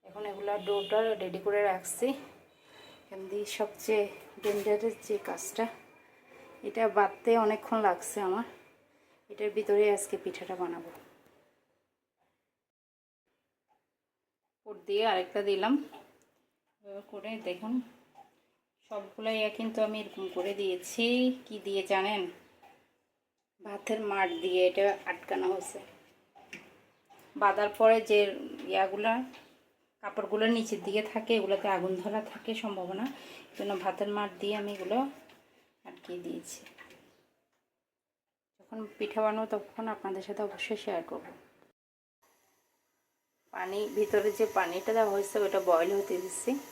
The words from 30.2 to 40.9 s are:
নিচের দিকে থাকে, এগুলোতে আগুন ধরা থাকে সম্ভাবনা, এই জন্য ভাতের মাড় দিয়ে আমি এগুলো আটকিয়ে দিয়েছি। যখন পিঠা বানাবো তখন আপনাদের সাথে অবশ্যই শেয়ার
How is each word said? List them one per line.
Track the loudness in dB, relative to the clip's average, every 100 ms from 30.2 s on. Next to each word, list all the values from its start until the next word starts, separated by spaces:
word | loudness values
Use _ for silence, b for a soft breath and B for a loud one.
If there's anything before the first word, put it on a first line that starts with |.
| -2 2 2 2
নিচের | 0 -4
দিকে | -2 -2 -2
থাকে, | -6 0 0
এগুলোতে | 2 0 2 0
আগুন | 0 -2
ধরা | -2 -4 -6
থাকে | -12 -8 -6
সম্ভাবনা, | -6 -6 -6 -6 -6 -8 B B B
এই | -8
জন্য | -4 -2
ভাতের | -2 -2 -2
মাড় | -2 -4 -4
দিয়ে | -4 -4
আমি | -4
এগুলো | -6 -2 0 0 -6 -20 -20 _ _ _ _ -20
আটকিয়ে | -18 -10 -10
দিয়েছি। | -8 -8 -10 -18 -18 -20 -20 -20 _ _ _ _ _ _ _ _ _ _ _ _ _ _ _ _
যখন | _ -10 -10 -6
পিঠা | -4 2
বানাবো | 2 2 -2
তখন | -4 -4 -8 -6
আপনাদের | -6 -6 -6 -6
সাথে | -4 -4
অবশ্যই | -4 -6 -4
শেয়ার | -2